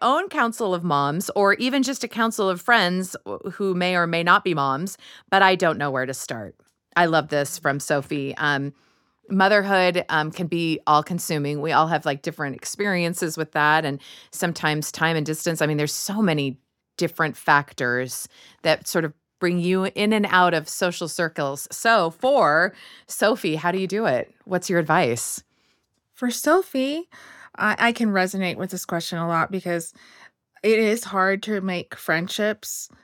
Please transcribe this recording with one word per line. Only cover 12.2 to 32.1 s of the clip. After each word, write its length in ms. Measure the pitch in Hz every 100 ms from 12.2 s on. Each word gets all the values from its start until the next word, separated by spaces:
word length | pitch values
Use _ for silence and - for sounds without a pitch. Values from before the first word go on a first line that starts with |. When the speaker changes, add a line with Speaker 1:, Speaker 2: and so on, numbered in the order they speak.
Speaker 1:
different 340 | 160 151 143 -
experiences 800 | - - 202 180 170 180 165 160
with 160 | 151
that, 320 | 151 151 156 147
and 160 | 139 - - -
sometimes 600 | - 175 - 156 151 -
time 240 | - 165 160
and 100 | 151
distance. 360 | 156 175 160
I 60 | 151
mean, 100 | 147
there's 160 | 147
so 280 | - - 214
many 360 | 196 151 139 127 _ _ _ -
different 400 | 165 - 156 -
factors 920 | - 143 143 - 123 123 127 - - _ - _
that 240 | 165 147 -
sort 180 | 175 160
of 80 | - _ -
bring 200 | 175 180
you 260 | 175 190 185 -
in 180 | 208
and 120 | 220 202
out 240 | 185 180
of 140 | 165 156
social 380 | - 180 - 160
circles. 600 | - 160 - 139 139 -
So 400 | - 233 220 165
for 600 | 165 254 277 156 160 185 - - - -
Sophie, 480 | - 214 247 175 151
how 160 | 175
do 80 | 190
you 80 | 180
do 180 | 202 208
it? 260 | 123 - _ -
What's 240 | 180 -
your 100 | 175
advice? 600 | 156 170 131 117 - - _ _ _ _ _ _ _
Speaker 2:
For 160 | - 247
Sophie, 800 | 240 294 359 - 269 269 311 349 - - - - -
I, 180 | 214 -
I 120 | 233
can 160 | 233 220
resonate 480 | 196 185 196 185 -
with 120 | 185
this 160 | 180 -
question 320 | 170 - 170
a 100 | 170
lot 220 | 165 -
because 440 | 190 175 170 165 _ - - - _ _ _
it 160 | 208 220
is 280 | 214 233 -
hard 360 | 196 185 196
to 160 | 214 208
make 340 | 190 180 180 -
friendships 960 | -